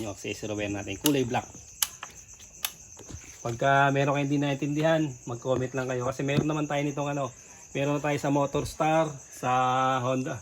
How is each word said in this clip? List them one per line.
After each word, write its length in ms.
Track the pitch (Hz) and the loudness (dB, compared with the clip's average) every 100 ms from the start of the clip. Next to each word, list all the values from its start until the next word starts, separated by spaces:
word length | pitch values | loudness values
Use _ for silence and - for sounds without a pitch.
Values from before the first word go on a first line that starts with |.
yung 160 | 110 98 | -2 -6
accessory 400 | 113 104 107 104 | -8 -6 -4 -4
wire 160 | 104 | -2
natin. 240 | 101 98 95 | -4 -6 0
Kulay 320 | 151 139 117 | 2 4 2
black. 160 | - - - - - - - - - - - - - - - - - - - - - | -2 -6 -12 -20 -18 -18 -16 -18 -18 -20 -20 -20 -12 -10 -10 -20 -20 -16 -16 -16 -12
Pagka 480 | 117 117 139 139 139 | -8 -2 2 4 4
meron 280 | 139 139 143 | 4 2 2
kayong 80 | 139 | 0
hindi 120 | 143 | 0
naintindihan, 600 | 143 135 147 147 160 160 156 123 | 0 -2 -2 2 4 4 2 -4
mag-comment 480 | - 117 131 123 127 | -10 -6 -2 0 0
lang 160 | 131 127 | -2 -2
kayo. 160 | 127 123 | -2 -2
Kasi 120 | 131 | -2
meron 280 | 139 143 147 | 0 2 2
naman 200 | 156 147 | 0 0
tayo 160 | 143 | 0
nitong, 320 | 147 139 143 143 | 0 -2 -2 -2
ano, 160 | 127 - - - - | -4 -8 -20 -20 -8
meron 280 | 139 139 143 | -2 0 0
tayo 120 | 147 147 | 0 0
sa 80 | 147 | 2
Motor 360 | 143 139 147 127 | 2 2 0 -2
Star, 400 | - 156 160 156 | 0 4 4 2
sa 380 | 139 - - 127 127 127 127 131 131 | -2 -14 -4 2 4 4 4 4 2
Honda 320 | 123 131 139 127 | 2 0 -2 -6